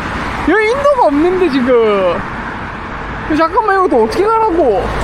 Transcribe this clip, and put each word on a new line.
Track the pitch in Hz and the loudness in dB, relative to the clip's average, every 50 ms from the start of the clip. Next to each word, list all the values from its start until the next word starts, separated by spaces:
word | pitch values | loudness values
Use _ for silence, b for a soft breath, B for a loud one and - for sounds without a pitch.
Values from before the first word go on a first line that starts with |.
| - - - - - - - - - - | -8 -8 -8 -8 -8 -8 -6 -4 -2 0
여기 | 339 427 427 427 | 2 2 2 2
인도가 | 480 571 571 571 587 494 466 311 | 0 2 2 2 2 4 2 2
없는데, | 285 285 311 359 370 370 370 330 | 2 2 2 2 2 2 0 0
지금. | 254 277 240 254 254 240 226 220 208 196 190 180 170 | 0 0 2 2 4 4 4 2 2 2 0 0 -2
야, | - - - - - - - - - - - - - - - - - - - - - - - 320 | -2 -6 -8 -10 -10 -10 -10 -10 -10 -12 -12 -12 -12 -12 -12 -10 -10 -10 -10 -10 -8 -6 -4 0
잠깐만, | 294 320 330 339 466 440 427 392 | 0 0 0 2 0 2 2 2
이거 | 392 370 359 | 2 2 2
또 | 302 247 220 | 2 2 2
어떻게 | - - - 381 | 2 0 0 0
가라고? | 427 453 453 440 440 330 339 330 254 202 180 - - - - | 2 2 2 2 0 2 2 2 2 2 0 0 -4 -4 -4